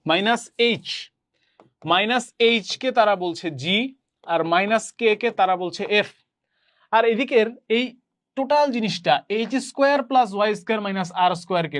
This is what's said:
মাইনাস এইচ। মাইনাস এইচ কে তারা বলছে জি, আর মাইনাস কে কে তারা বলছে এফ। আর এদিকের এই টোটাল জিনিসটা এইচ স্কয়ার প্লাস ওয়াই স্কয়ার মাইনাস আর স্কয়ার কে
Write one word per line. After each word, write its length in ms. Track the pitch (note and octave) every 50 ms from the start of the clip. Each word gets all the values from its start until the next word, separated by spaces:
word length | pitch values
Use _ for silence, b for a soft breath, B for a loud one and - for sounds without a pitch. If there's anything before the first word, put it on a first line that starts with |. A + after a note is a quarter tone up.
| -
মাইনাস 360 | D#3 D#3+ F3+ G3 A3 A#3+ A#3 - - _ - A#3 A#3
এইচ। 180 | A3+ D3+ - - - - - - _ _ _ _ _ _ _ _ _ _ - _ _ _ - D#3 E3+
মাইনাস 340 | F#3 G3+ G#3+ B3 B3+ A#3+ - _ - A#3 A3+
এইচ 200 | A#3 A3+ F#3 - - -
কে 80 | - C4 A#3 B3
তারা 160 | A3 G#3 G3+ F#3+ F3+
বলছে 220 | F3+ E3 - - F3 D#3 C3 C3
জি, 140 | E3 F#3+ G#3 B3 C4+ C4+ _ _ _ _ _ - - E3+
আর 80 | E3 D#3+ E3 E3+
মাইনাস 340 | F3 G3 G3+ A3 A3 G#3+ - - -
কে 120 | A#3 A3 G#3+ G#3+
কে 80 | A#3 A#3 A3+ -
তারা 140 | F#3+ F#3 F#3 F3+ F3+
বলছে 200 | F3 E3+ - G3+ F#3 G3+ G#3
এফ। 80 | G3+ - - _ _ _ _ _ _ _ _ _ _ _ _ _ _ - -
আর 60 | A3 A3+ A#3 A3+
এদিকের 340 | G#3 C#4 - D4 A#3 G#3+ A3 A#3+ - _ - A3
এই 80 | A#3 B3+ B3 - _ _ _ _ _ _ _ -
টোটাল 300 | - C4+ C4 C#4+ D4 D4 C#4+ A#3+
জিনিসটা 380 | A#3+ A3 G#3 E3 - - E3+ D3+ - - - G3+
এইচ 160 | A3 A3+ G#3+ A3+ C4 - -
স্কয়ার 320 | - - C#4 C#4 C#4+ C#4 C4 -
প্লাস 200 | C4+ B3+ B3 G3+ F#3+
ওয়াই 140 | G3+ G#3 G#3+ G#3+ G3+
স্কয়ার 200 | - - A3 G#3+ G#3
মাইনাস 220 | G3+ F#3+ F#3+ F#3 E3+ - F#3 F3+
আর 80 | F3+ F3+ E3+ -
স্কয়ার 240 | - F#3+ F3 E3 D#3+ C#3+
কে 60 | C#3+